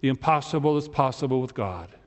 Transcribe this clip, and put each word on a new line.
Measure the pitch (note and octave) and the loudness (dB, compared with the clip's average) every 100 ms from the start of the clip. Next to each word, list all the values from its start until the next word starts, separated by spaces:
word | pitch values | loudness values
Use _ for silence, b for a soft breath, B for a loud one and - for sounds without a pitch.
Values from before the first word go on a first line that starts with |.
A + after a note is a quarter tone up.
The | C3+ | 0
impossible | C3 - D#3 - D#3 D3 D3 | 0 2 2 2 0 2 2
is | D3+ | -2
possible | - C3+ B2+ C#3 C3 | 0 0 0 0 0
with | B2+ | -2
God. | - G2+ F2+ E2+ - | -4 -4 -4 -12 -18